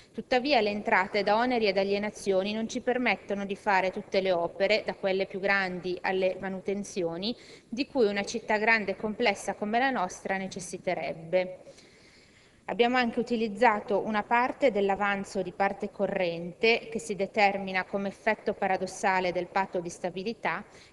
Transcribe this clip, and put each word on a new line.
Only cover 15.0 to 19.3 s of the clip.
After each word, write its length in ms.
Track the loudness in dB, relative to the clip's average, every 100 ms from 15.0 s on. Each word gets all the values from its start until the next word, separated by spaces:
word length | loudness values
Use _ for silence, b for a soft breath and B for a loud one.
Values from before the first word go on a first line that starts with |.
| 0 0 -2 -4
di 80 | -4
parte 400 | 0 -2 -2 -8
corrente, 960 | -2 -2 0 -2 -2 -8 0 2 2 0
che 80 | -8
si 180 | -6 -4
determina 680 | -2 4 4 4 -2 -4
come 240 | -2 -2 -4
effetto 480 | -2 -2 -2 -2 -2
paradossale 760 | 0 0 -2 -2 0 2 0